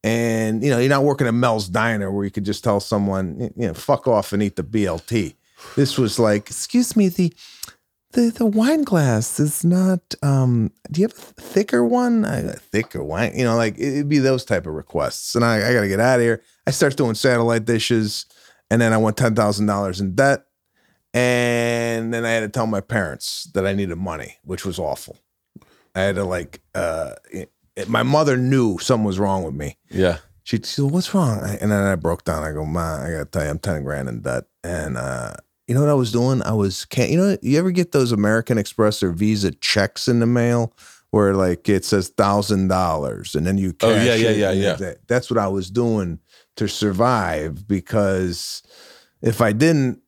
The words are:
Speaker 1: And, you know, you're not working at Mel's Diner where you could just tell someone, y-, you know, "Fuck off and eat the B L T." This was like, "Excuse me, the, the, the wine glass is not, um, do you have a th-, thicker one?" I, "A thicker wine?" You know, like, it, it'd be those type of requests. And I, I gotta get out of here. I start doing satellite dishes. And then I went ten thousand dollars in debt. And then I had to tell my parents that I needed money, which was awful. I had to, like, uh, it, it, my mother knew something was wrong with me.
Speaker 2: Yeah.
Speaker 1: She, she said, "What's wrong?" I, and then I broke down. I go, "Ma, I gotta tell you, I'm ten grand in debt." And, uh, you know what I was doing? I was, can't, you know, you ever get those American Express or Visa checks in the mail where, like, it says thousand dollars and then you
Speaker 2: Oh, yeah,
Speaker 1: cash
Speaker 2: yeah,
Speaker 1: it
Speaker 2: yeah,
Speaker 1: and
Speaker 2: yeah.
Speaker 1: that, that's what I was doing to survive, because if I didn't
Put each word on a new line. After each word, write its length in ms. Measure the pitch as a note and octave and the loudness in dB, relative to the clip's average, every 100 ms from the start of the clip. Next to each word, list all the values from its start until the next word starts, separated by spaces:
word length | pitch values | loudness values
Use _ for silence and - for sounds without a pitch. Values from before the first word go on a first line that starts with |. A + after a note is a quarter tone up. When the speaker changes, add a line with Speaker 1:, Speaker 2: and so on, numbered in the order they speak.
Speaker 1:
And, 600 | G#2+ A#2 A#2 A2+ A2 A2 | 0 0 0 0 0 0
you 60 | C#3 | 0
know, 100 | A#2+ | 2
you're 80 | C3 | 2
not 140 | C#3 | 2
working 240 | C#3+ C3+ B2+ | 2 0 0
at 60 | |
Mel's 340 | A#2 B2 A2 F#2+ | 2 2 0 -2
Diner 420 | G2+ A2+ G#2+ G2 | -2 0 0 -2
where 140 | G2+ | -2
you 80 | G2+ | -4
could 140 | G#2+ G2+ | -4 -4
just 180 | G2+ | -4
tell 160 | A#2+ G2+ | 0 0
someone, 580 | - G#2+ G2+ F#2+ F#2 C2+ | 0 -2 0 -2 -4 -6
y-, 140 | - - | -10 -6
you 100 | A#2+ | -6
know, 60 | |
"Fuck 340 | - - C#3 - | -6 -2 0 2
off 240 | A2 - | 0 0
and 100 | G2+ | -2
eat 140 | G2+ - | -2 -4
the 80 | |
B 220 | E2 A2 G2 | -4 -2 -2
L 140 | E2+ | -4
T." 360 | - A#2 D#2+ - _ _ - - | -4 -2 -2 -8 _ _ -8 -2
This 220 | C#3 - | 0 2
was 200 | A#2 - | 0 2
like, 300 | A2+ G#2 - | 2 2 -2
"Excuse 460 | - - A#3+ A#3+ A3 | -12 -2 -2 0 2
me, 140 | G3 | 2
the, 240 | F3 F3 _ - - - _ _ _ _ | 2 -2 _ -20 -20 -20 _ _ _ _
the, 160 | - A#3 | 0 0
the 160 | A3+ A3+ | 2 0
wine 380 | G#3 A#3 D#4 | 2 2 2
glass 560 | C#4+ F3 C#3 A2 A2+ - | 2 2 4 2 0 0
is 220 | D3+ - E3+ | -2 2 2
not, 340 | F3+ F#3 F3+ _ - | 2 2 0 _ -4
um, 480 | C#3+ C#3 B2+ A#2+ A2 _ - | 0 2 2 2 0 _ -8
do 120 | D3+ | -2
you 60 | A3 | -2
have 100 | - | -2
a 40 | |
th-, 120 | - - | -20 -20
thicker 500 | - G3 G#3 A#3+ A#3+ | -2 0 2 2 2
one?" 380 | B3 B3 A#3 G#3+ | 2 2 2 0
I, 120 | - | -2
"A 140 | - | -4
thicker 500 | - _ G#2 A2 - | -8 _ -2 -2 -6
wine?" 300 | C#2+ E2 A2+ - | -6 -2 -2 0
You 80 | |
know, 120 | A#2+ A2+ | 2 2
like, 200 | A2+ - | 0 0
it, 100 | C#3 | -4
it'd 160 | C#3 C#3+ | -2 0
be 100 | D3 | 2
those 260 | C3+ C3 - | 4 0 0
type 200 | G2 D#2 | -2 -2
of 60 | |
requests. 600 | D#2 - E2 C2+ - - A#2+ | -10 -6 -4 -4 -4 -4 0
And 80 | |
I, 260 | A#2 A2 G#2+ | 2 2 2
I 40 | |
gotta 140 | B2 G2+ | 2 2
get 100 | G2 | 2
out 200 | B2 B2+ | 2 4
of 40 | |
here. 180 | A#2 A2+ _ _ - | 2 0 _ _ -4
I 60 | |
start 240 | C#3 D3 C3+ | 0 0 2
doing 180 | B2+ G#2+ | -2 0
satellite 500 | C3+ A#2+ A#2 A#2 A2 | 2 2 2 0 0
dishes. 600 | A#2 - A#2 G#2+ - - _ - _ _ | 0 2 0 0 -4 -12 _ -20 _ _
And 80 | A2+ | 2
then 120 | A#2 | 4
I 40 | A2 | 4
went 200 | A2 G#2+ | 2 2
ten 160 | B2 A2+ | 0 2
thousand 300 | G#2 G2 G#2 | 2 2 0
dollars 340 | G2+ G2 F#2 | 0 -2 -4
in 140 | G2 F#2 | -4 2
debt. 300 | C3+ C#3 _ _ _ _ _ _ _ | 2 2 _ _ _ _ _ _ _
And 1000 | A#2+ B2 B2 A#2+ A#2+ A#2 A#2 A#2 A#2 A2+ | 0 2 2 2 0 0 -2 -2 -4 -4
then 120 | A#2 A#2 | -4 0
I 40 | |
had 120 | A2+ | -2
to 80 | G#2+ | -2
tell 180 | B2+ A2 | -2 -2
my 140 | G#2 | -2
parents 640 | - A#2 E2+ C2 - - - | -2 -2 -2 -6 -10 -10 -6
that 120 | G2 F#2+ | -2 -2
I 80 | |
needed 220 | G2 F#2+ E2+ | -2 -4 -4
money, 400 | F#2+ D#2+ A#1+ - | -6 -8 -12 -18
which 200 | - F2+ G2 | -12 -8 -8
was 120 | F2 | -6
awful. 380 | D#2+ C2 - - _ _ _ - _ _ _ F#2+ | -6 -6 -10 -20 _ _ _ -20 _ _ _ -2
I 60 | |
had 140 | G2 F#2+ | -2 0
to, 80 | |
like, 380 | F#2+ F2+ E2 - _ F#2+ | -4 -4 -8 -16 _ -6
uh, 380 | F2 D#2+ D2 - _ | -4 -4 -6 -10 _
it, 200 | F#2 F2 _ _ - | -14 -14 _ _ -12
it, 140 | F#2+ | -4
my 140 | A#2 | 0
mother 340 | B2+ D3 D3 B2+ | 2 2 2 2
knew 400 | B2+ C3+ A#2 F2+ | 2 2 2 0
something 280 | - B2 G#2+ | 0 0 2
was 140 | F#2 | 0
wrong 240 | G2+ F#2+ | 0 0
with 120 | D#2+ C#2 | -4 -6
me. 220 | - - _ | -8 -10 _
Speaker 2:
Yeah. 280 | F#2+ F#2 E2 _ _ | 0 0 0 _ _
Speaker 1:
She, 140 | - A#2 | -4 -4
she 60 | |
said, 220 | - - C#3 | -4 -2 0
"What's 280 | E3+ F3+ | 0 0
wrong?" 260 | G3 D3 G#2 | 0 0 0
I, 120 | F#2+ G2+ | -4 -4
and 100 | G#2 | 0
then 120 | G#2 | 2
I 120 | G2 F#2 | 2 0
broke 280 | E2 F2 - | -2 -2 -4
down. 180 | D#2 | -4
I 80 | D#2 | -4
go, 120 | D2+ D#2 | -6 -4
"Ma, 300 | E2 E2 D#2 | -4 -4 -6
I 80 | C#2+ | -6
gotta 140 | D#2+ C#2+ | -6 -4
tell 180 | F2+ | -4
you, 60 | D2 | -2
I'm 100 | D2 | -4
ten 240 | - D#2 | -4 -4
grand 240 | C#2 C#2+ C2 | -4 -6 -6
in 120 | A1+ | -6
debt." 240 | C2 B1 - _ | -6 -6 -8 _
And, 340 | D#2+ F2 D2+ B1 | -8 -8 -6 -6
uh, 360 | C2 B1+ A#1 G1+ _ _ - | -6 -8 -10 -14 _ _ -2
you 80 | B2 | 2
know 60 | |
what 80 | D3 | 4
I 40 | C#3+ | 2
was 160 | A#2+ | 2
doing? 300 | A#2 B2 B2+ | 2 2 0
I 100 | - | 0
was, 320 | A2 G2 F#2 - | 0 0 -2 -6
can't, 260 | - A#2+ | -2 2
you 60 | E3 | 2
know, 200 | G3 F#3+ | 2 0
you 140 | - C#3+ | 0 2
ever 100 | F#3 | 2
get 200 | F3+ F3 | 0 2
those 200 | D3 B2 | 2 2
American 460 | A2+ G#2 A2+ A2 A2+ | 2 4 2 2 -2
Express 460 | G2 - G#2+ - | 0 2 2 2
or 80 | F#2+ | -2
Visa 400 | E2+ G#2+ A2 F#2+ | 2 0 2 0
checks 560 | C2+ - G#2+ G2 - - | -2 -2 0 0 -2 0
in 120 | A#2+ | 2
the 60 | A#2 | 2
mail 480 | A#2+ A#2+ A#2+ A2+ _ - - _ | 2 2 0 -2 _ -20 -20 _
where, 220 | G#2+ G2+ G2 | 2 4 4
like, 340 | F#2 E2+ - | 2 0 2
it 160 | G2 - | 0 2
says 240 | G2+ F#2 | -2 0
thousand 580 | - G2+ G2+ G2 G2+ F#2+ | 0 2 2 2 0 2
dollars 680 | F#2 F2+ D#2 C#2 G1+ - D2 | 2 0 -2 -4 -8 -6 -2
and 100 | E2+ | 0
then 120 | G2 | 0
you 140 | F#2 - | -2 0
Speaker 2:
Oh, 80 | A2+ | 2
yeah, 40 | A2 A#2+ | 4 4
Speaker 1:
cash 140 | A2+ | 4
Speaker 2:
yeah, 100 | A2+ | 2
Speaker 1:
it 80 | G#2+ | 2
Speaker 2:
yeah, 120 | G2+ | 2
Speaker 1:
and 100 | G2 | 2
Speaker 2:
yeah. 120 | G2 E2 | 0 0
Speaker 1:
that, 320 | F#2 - _ | -6 -10 _
that's 220 | B2 - | -2 0
what 80 | A2+ | 0
I 100 | G2 | 0
was 220 | G2 F2+ | -2 -4
doing 480 | G#2 A#2+ A2 F2+ D#2+ _ _ _ - | -2 0 0 -2 -8 _ _ _ -6
to 120 | G#2+ | -4
survive, 1000 | - G#2 F#2+ A#2 A#2+ F2+ D#2 D#2 D2 G#2 | 0 -2 2 2 2 0 -2 -4 -8 -4
because 960 | G2 - A2+ G2 F#2+ F#2 E2+ - - _ - - - _ _ | -4 0 0 2 0 -2 -4 -10 -12 _ -20 -20 -20 _ _
if 180 | - G#2+ | -4 2
I 100 | A2+ | 0
didn't 460 | G#2+ D#3+ D#3 C3 - | 4 4 4 0 -2